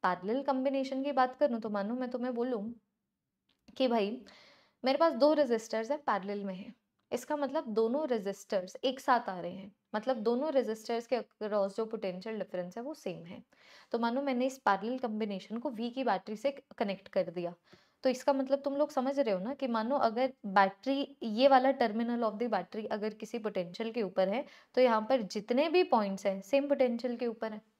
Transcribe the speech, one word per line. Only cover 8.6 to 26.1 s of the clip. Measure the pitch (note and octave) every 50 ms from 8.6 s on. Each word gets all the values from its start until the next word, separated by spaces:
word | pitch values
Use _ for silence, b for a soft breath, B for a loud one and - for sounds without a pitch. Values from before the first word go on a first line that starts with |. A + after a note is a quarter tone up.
| F3+ F#3 - - -
एक | C4 B3+ C4
साथ | - - B3+ A#3 A#3+ -
आ | F#3 F3+
रहे | E3+ F3
हैं, | F#3 G3 F#3+ - _ _ _ _ -
मतलब | G#3+ G#3+ B3+ C4 A3+
दोनों | G#3 A3+ A#3 B3 C#4+ D#4+ D4
रेजिस्टर्स | C4+ A#3 G#3 A3 A3 - - A#3+ A#3 A#3+
के | - C4
अक्रॉस | A#3 G#3+ _ _ _ G#3+ G#3+ G#3 G#3 G3 G3 G3
जो | - A3
पोटेंशियल | A3 A3+ G#3+ G#3+ F#3+ F3+ F#3 F#3 A3+ A3
डिफरेंस | G#3+ F#3 - - F3+ F3+ F3+ F3+
है | A#3 A#3+
वो | C#4 D#4
सेम | - - G3+ F3 E3 E3+
है। | E3+ G3 A3 A#3+ _ B B B B B B B B -
तो | A#3
मानो | A3+ A#3 A#3 C4
मैंने | C#4+ C#4 B3+ A#3+ B3+
इस | C4+ C4 -
पैरेलल | _ - G3 F#3 G3 A3+ B3+ B3+
कॉम्बिनेशन | C4 A#3 G#3+ G#3+ A3 G#3 G3+ F#3 - - G#3
को | A#3 A#3+ D4+
वी | B3 G#3 A#3 A#3+
की | A#3+ C4+ C4
बैटरी | A#3 G3+ F#3 - - G#3+
से | G#3 - C#4 C#4 C#4 _ _ -
कनेक्ट | - A#3 G3+ F#3+ F#3 - -
कर | - G3+ F3+ E3+
दिया, | E3 F3+ F3 E3+ E3+ _ b b b b b b b b -
तो | C4
इसका | A#3+ B3 - - C#4
मतलब | C4+ C4+ C4+ C4+ C#4
तुम | - C#4+ C#4
लोग | C#4 D4+ D4
समझ | - C#4 B3 C4+ C#4 C#4
रहे | C#4 A#3 G3
हो | F3+
ना | F#3 A3+ C#4+
कि | - C4+ B3
मानो | A#3 A3+ G#3+ A#3 C#4 C#4
अगर | - A3+ G#3+ A#3 C4 C4 C4 _ -
बैटरी, | G#3 F#3+ G3+ G3 G3 G3 _ - C4 C#4 C#4 C#4 - C#4 _ -
ये | A#3 G#3 A3 B3+
वाला | B3+ C4+ B3+ B3 C4+ C4+
terminal | C4+ B3+ A3+ G#3 A3+ A#3+ A#3 A#3+ A#3+ A#3
of | A3 G3+ G3+
the | A#3+ A#3+
battery | G#3+ F#3+ F3 _ - G#3+ G#3+ G#3
अगर | A3 G#3+ G3+ G#3+ G#3+
किसी | G#3+ A3 G#3 - A#3+
पोटेंशियल | G#3+ G#3+ G3+ F#3+ F3+ F3 F3 - A3+ A3+
के | A3+ B3 G#3+
ऊपर | F#3 F#3 - F#3+ F#3+
है | G3+ B3 D4 B B B B B _
तो | B3
यहाँ | B3+ B3 A3+ A3 G#3+ A3
पर | C4 C4 A3
जितने | F#3 - G#3+ G#3 - A#3+ B3+ D4+ E4+
भी | D4+ F4+ F4+
पॉइंट्स | F4+ C4+ A#3 G#3 G3